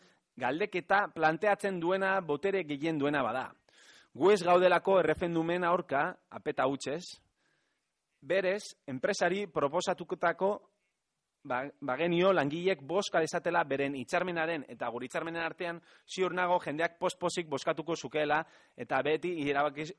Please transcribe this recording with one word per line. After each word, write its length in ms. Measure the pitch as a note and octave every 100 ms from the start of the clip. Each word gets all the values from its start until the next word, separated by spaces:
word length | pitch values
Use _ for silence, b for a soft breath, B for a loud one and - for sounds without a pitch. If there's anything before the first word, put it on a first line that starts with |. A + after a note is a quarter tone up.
| b b b -
Galdeketa 720 | B2 D3+ G3+ F3+ - G3 F#3+
planteatzen 640 | E3 D#3 D#3+ G#3 G3 G3+ F#3
duena 400 | E3 F#3+ F#3+ F#3+
botere 440 | E3 C#3+ G3 G3
gehien 340 | D#3+ C#3+ D#3+ D#3
duena 240 | C#3+ D3
bada. 320 | A#2 B2 B2+ - _ B B B B
Gu 160 | A#2+ F3
ez 120 | G#3
gaudelako 580 | F3 F3+ F#3 F3 F#3+ F#3+
erreferendumen 640 | D#3 D3+ F3 E3+ E3 F3+
aurka, 540 | F3 F3+ E3+ C#3 E3 - _
apeta 360 | A2+ D3 - C3
hutsez, 380 | C#3 - D#3 F3+ - _ _ _ _ _ _ _ _ _ _
berez, 420 | C#3 F#3 F#3 G3+ - - -
enpresari 600 | C3 F#3+ G3 F3 F#3+ G3+
proposatuketako 1200 | D#3 C#3+ D#3+ F3+ F3 E3+ D#3+ F3 E3 F#3+ G3+ _ _ _ _ _ _ _ _
ba-, 280 | C#3+ B2 C#3+ -
bagenio 520 | C#3 C3 E3+ E3+ F#3
langileek 480 | F#3 C#3+ D#3+ F3+ E3+
bozka 380 | C#3 F3 G3 F3
dezatela 420 | D#3+ F3 F3 E3+
beren 300 | D#3 C#3 C#3
hitzarmenaren 720 | C#3 A#2+ F3+ F#3 E3+ D#3+ E3 -
eta 200 | B2 B2
gure 180 | A#2 B2+
hitzarmenen 360 | E3+ E3 E3
artean 380 | E3 D#3+ F3 E3+ b b
ziur 300 | b - F#3
nago 240 | F3 F3+ F3+
jendeak 400 | F3 D3 E3 -
poz-pozik 500 | F3 - F3 F3+ D#3+
bozkatuko 480 | C#3 - D#3+ D#3 D#3+
zukeela 480 | C3+ D3+ D3+ D3+ E3 b b b
eta 260 | A#2+ C3+
beti 340 | C3+ D#3 F3 E3+ C#3+
irabakiz-, 480 | C#3+ D3 C#3 D#3